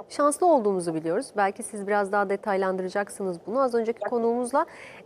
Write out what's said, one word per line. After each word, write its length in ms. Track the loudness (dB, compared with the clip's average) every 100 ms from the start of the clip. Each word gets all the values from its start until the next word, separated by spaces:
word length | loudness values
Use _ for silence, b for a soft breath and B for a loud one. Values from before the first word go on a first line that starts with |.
| -8
şanslı 380 | 2 2 4 6
olduğumuzu 480 | 6 4 0 0 -2
biliyoruz. 320 | -2 -2 -2 0
Belki 260 | 0 -2
siz 240 | -10 -8 -2
biraz 240 | 0 2
daha 180 | 0 0
detaylandıracaksınız 1080 | 0 0 0 0 -2 -2 -4 -4 -4 -6 -6 -4
bunu. 140 | 0
Az 120 | 2
önceki 260 | 0 -2 -4
konuğumuzla, 680 | -2 0 0 0 0 0 0 B B B